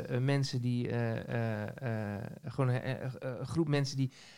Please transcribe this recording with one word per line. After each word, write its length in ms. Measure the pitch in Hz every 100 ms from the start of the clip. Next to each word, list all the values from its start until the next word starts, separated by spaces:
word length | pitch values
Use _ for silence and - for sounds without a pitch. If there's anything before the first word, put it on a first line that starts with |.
eh, 160 | - 127
mensen 400 | 131 139 139 127
die, 280 | 123 120 -
eh, 400 | 120 117 113 -
eh, 880 | 123 113 107 104 - 127 110 104 101
eh, 60 | - -
gewoon 260 | 139 131 127
een, 100 | 127
eh, 240 | - 123
eh, 60 | 135 -
een 260 | 131 120 -
groep 220 | 165 156
mensen 280 | 143 135 131
die 160 | 131 - -